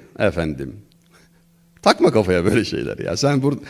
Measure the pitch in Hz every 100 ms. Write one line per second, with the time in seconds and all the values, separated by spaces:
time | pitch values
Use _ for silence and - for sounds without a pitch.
0 | - - 104 87 80 67 67 101 - _
1 | _ _ _ _ _ _ _ _ - -
2 | - 110 92 87 85 117 95 64 62 -
3 | - 95 139 143 139 135